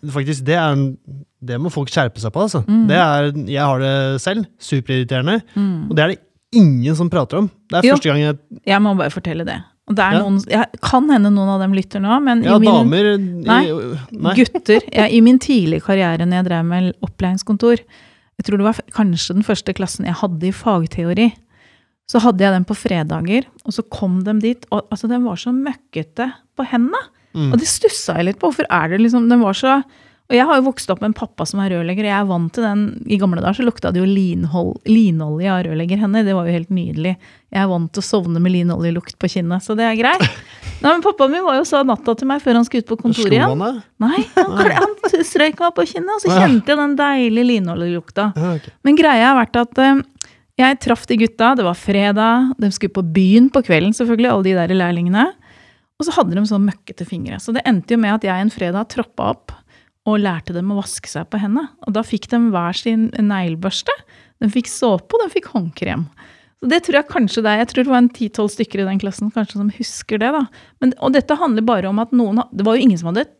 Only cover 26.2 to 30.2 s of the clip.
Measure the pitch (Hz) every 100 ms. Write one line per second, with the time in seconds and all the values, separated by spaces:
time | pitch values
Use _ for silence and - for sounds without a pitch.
26.2 | 247 254 _ - 170 240 247 427 - _
27.2 | _ 160 147 233 320 - 427 - - 156
28.2 | 175 202 349 269 311 175 160 185 226 240
29.2 | 233 240 214 196 262 277 269 _ _ _